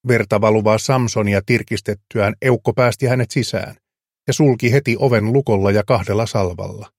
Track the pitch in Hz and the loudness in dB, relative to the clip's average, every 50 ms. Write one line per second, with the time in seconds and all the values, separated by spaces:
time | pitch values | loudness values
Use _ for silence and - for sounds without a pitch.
0 | - 127 120 110 104 - 110 104 107 110 110 110 101 107 107 110 - - 135 131 | 0 0 0 0 2 0 0 2 2 2 2 2 2 2 0 0 0 -2 0 0
1 | 123 113 - - 107 101 101 98 98 - 120 110 - _ 113 98 _ - 104 - | 0 -2 -2 -2 -2 0 0 0 0 0 -2 -2 -2 _ -8 -6 _ -6 -8 -8
2 | _ _ - 113 101 104 117 _ - 131 123 113 _ 131 - - 123 120 110 - | _ _ -4 -2 -2 -2 -2 _ 0 0 0 0 _ -2 0 2 0 0 0 -2
3 | 139 120 123 127 123 - - 135 113 - - 98 98 - - _ _ _ _ _ | -2 -2 0 -2 -2 -2 -2 -4 -4 -4 -6 -8 -8 -10 -14 _ _ _ _ _
4 | _ _ _ _ _ - 131 - 151 139 123 117 120 117 117 143 - - 117 101 | _ _ _ _ _ -6 0 2 2 2 2 2 2 2 2 2 2 0 -2 0
5 | 131 135 120 107 104 110 123 139 139 - 107 98 98 98 101 104 101 - 131 104 | 0 2 2 2 2 2 0 0 2 2 0 2 2 2 2 2 2 2 0 0
6 | 92 - 95 107 117 - - 117 95 90 87 90 98 95 - 101 110 - _ | 0 -2 -2 -2 -2 -2 -2 -2 -2 -2 -4 -8 -10 -12 -12 -14 -18 -20 _